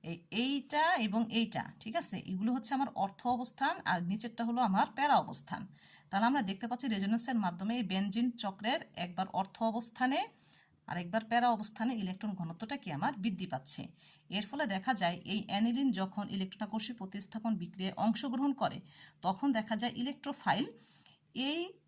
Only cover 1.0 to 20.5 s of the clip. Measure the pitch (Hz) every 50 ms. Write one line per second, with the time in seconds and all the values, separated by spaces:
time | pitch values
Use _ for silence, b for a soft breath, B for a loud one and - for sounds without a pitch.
1 | 220 208 196 226 233 220 196 226 226 220 - 143 - - - - - 220 226 339
2 | 330 - - 165 - - 190 185 208 233 247 254 - - 277 262 277 - - -
3 | 190 196 - - - 240 254 233 254 - - - 277 302 349 - - - 185 170
4 | 175 170 196 220 - 233 233 - 233 233 233 247 247 202 185 208 285 302 - -
5 | 277 294 254 185 147 - - - - - 175 - - - B B B B B B
6 | B B - 196 226 247 277 285 220 185 196 190 240 220 240 240 277 262 220 190
7 | 196 202 226 233 - 277 254 226 196 180 170 175 196 214 240 254 220 175 185 190
8 | 196 202 185 226 247 254 233 - - 196 190 - 208 226 285 330 - - - -
9 | 175 180 175 - 190 196 - 185 190 - - - 226 226 214 240 240 - - -
10 | 254 254 277 330 415 - b b b b b b b b b _ _ - - 175
11 | 175 175 185 226 220 - 233 240 240 247 226 208 214 214 - - 220 247 254 220
12 | 190 180 185 190 - 214 190 185 170 165 165 - 226 220 - - - 180 147 139
13 | 185 269 277 220 185 233 185 175 185 - - 135 - - - - - - B B
14 | B B B B B _ 170 202 202 - - 285 302 220 196 190 190 262 254 190
15 | 190 170 180 175 - - 196 214 - - 190 202 220 240 233 262 277 269 202 185
16 | 190 190 - 208 202 - - 196 190 190 - - 214 208 214 220 208 - 240 -
17 | 190 190 - 202 196 - - 220 214 233 214 175 170 170 - 185 185 190 - -
18 | 190 226 220 - - 277 240 254 277 285 269 - 214 165 - - B B B B
19 | B B B B - 180 190 - 277 285 240 220 214 - 226 214 240 240 233 -
20 | 240 277 285 - - 277 277 - - 185